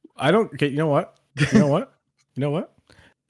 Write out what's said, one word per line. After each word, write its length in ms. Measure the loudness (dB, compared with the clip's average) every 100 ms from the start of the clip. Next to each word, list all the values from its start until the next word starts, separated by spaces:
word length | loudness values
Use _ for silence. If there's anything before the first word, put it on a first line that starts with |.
| -20 -4
I 140 | 0
don't, 200 | 0 0 -2
okay, 120 | -4
you 100 | -2
know 100 | 0
what? 280 | 0 -2 _ _ -4 2
You 60 | 4
know 80 | 4
what? 260 | 0 -4 _ _ _ _
You 80 | -8
know 80 | -6
what? 240 | -6 -8 _ _ -20 -20 _